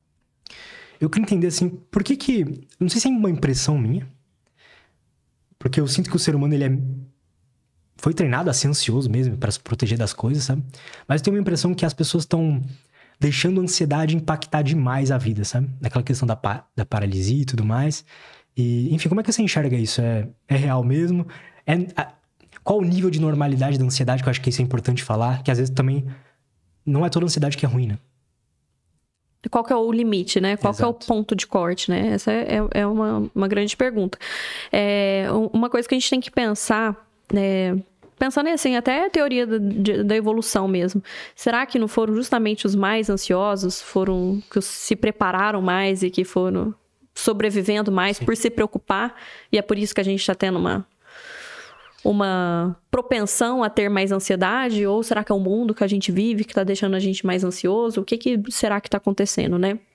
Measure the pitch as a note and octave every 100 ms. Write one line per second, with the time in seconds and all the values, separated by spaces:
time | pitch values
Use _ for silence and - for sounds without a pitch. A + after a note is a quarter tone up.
0 | _ _ _ _ - - - - - -
1 | D#3 G3+ G#3 F#3+ F3 - F3+ - - G3+
2 | - C#4 - A#3 D3 - - - F3+ A3+
3 | C4+ B3 G3+ D#3 D3 C3 - D3 A2 D3+
4 | - - _ _ _ _ _ - _ _
5 | _ _ _ _ _ _ B2+ C#3+ C#3+ C3+
6 | F3+ E3+ - D3 C#3+ D3 C3+ C3+ C3 C3+
7 | - _ _ _ _ _ _ _ _ _
8 | D3+ E3 D3+ B2 F3 B2+ C#3+ D3 - A#2
9 | C3 A2+ B2+ A2+ G#2+ - - A#2 A2 A#2
10 | A2 - C3 D3 C3 C3+ C3 - - -
11 | - D3 G3+ G3+ F#3+ E3 F3+ F3+ E3 -
12 | D#3 E3+ - E3 D#3+ C#3 C3 - _ _
13 | _ - C#3+ C3+ F3 F#3+ F3+ - D#3 D3
14 | D#3 E3 D#3+ D#3 - D3+ C#3+ D#3+ B2 C3
15 | C3+ C3 A2+ G#2+ G2+ B2 C3+ - - B2
16 | B2 B2+ A#2+ A2 - A2 - - A2 G#2+
17 | G2+ F#2+ F#2 C#3 C3 B2 G#2+ A#2 D3+ D3+
18 | - - - - _ - A#2+ A#2+ B2+ D#3+
19 | D#3+ G3 G#3+ A3+ G#3 D#3+ C#3+ B2 A2 -
20 | A#2 A2 A2 - - C3+ C3+ B2+ B2 D3
21 | E3+ F3+ E3+ - - - - E3+ F3+ -
22 | C#3+ - _ _ _ - - G#3 F3 F3+
23 | F#3 D#3 D#3+ D3 C#3+ C3 C3+ C#3 B2+ C3
24 | B2 B2+ C3 B2 C3 B2 B2 B2+ A#2 B2
25 | - A2 A#2+ B2+ - B2 C3 C3 C3 C#3
26 | - - _ _ _ _ _ _ D3 C#3+
27 | E3+ E3+ E3+ D#3 D3 C#3+ C3+ B2+ A#2 G2+
28 | _ _ _ _ _ _ _ _ _ _
29 | _ _ _ _ A3+ A#3+ A#3 A#3+ A3+ A3+
30 | A#3 G3 F#3 F#3+ F#3+ G3+ G#3 G3+ A#3+ A#3
31 | - A3 G#3+ G3+ - F#3+ E3+ F#3 - F3+
32 | G#3+ G3+ - A3 A#3 G#3+ G#3+ - G3+ A3
33 | G#3+ G#3+ G#3 - F#3+ G3+ G#3 - B3+ G#3+
34 | F#3+ - - - - - - G3+ G3+ G3+
35 | G3 G3 F#3+ A3 A3 A3+ A#3+ A#3+ - C4
36 | - C4 - - A#3 G#3 - G#3+ A3 G3+
37 | - _ - G3+ G3 F#3+ F#3 F#3 - _
38 | - - C4 C#4+ D#4 D#4+ C4 B3 B3+ C4+
39 | F#4+ F4 C#4+ B3 A#3 A3 G3+ A3 G3+ G3
40 | G3+ A3 G#3+ A3+ A3 G#3 F#3+ F#3 F3+ G3
41 | - - - - A#3+ A#3 C4 B3+ A3 -
42 | A3 G#3+ B3+ A#3+ G#3+ G#3+ G3+ G3 G3 A3
43 | G#3 F#3+ - F3+ G3+ G3 F#3 - - F#3+
44 | F#3+ F#3 F3+ G3+ - G3+ - - - G#3+
45 | A3 - F#3 F#3 G#3 G#3 F#3 F#3 G3 F#3+
46 | F#3 F#3 F#3 F#3 F#3 F#3 A3 - _ _
47 | _ - - G#3 G#3+ G3+ F#3+ G#3 G#3+ F#3+
48 | F#3+ G3+ C3 A3 A#3+ A#3 G#3+ - - G3
49 | A#3+ - - - - G#3 G3+ G3+ G#3 -
50 | G3 G3 - F#3 F#3+ F3 F3 G3 - _
51 | - - - - - - - - - -
52 | G#3 G3+ G3 F#3 F3 E3+ F3+ F3+ - B3
53 | B3 A#3+ G3+ - A#3 B3+ G#3+ A3+ G3+ G3
54 | G3 G3 F#3+ F#3+ F#3 A#3+ B3+ G#3+ G3+ G#3
55 | A3+ G#3+ G#3+ G3+ F#3 G#3+ A#3 G#3+ G3 G3+
56 | G3 F3+ A3+ G#3+ G#3+ - G3 G3 G3 F#3+
57 | F#3+ F#3+ F#3 F3+ F#3 F3+ F3+ G#3+ A#3 A3
58 | G3 A#3 B3+ A#3 G#3+ - G#3+ G3+ - G3+
59 | - G3 G3+ - - F3 F#3+ A3 _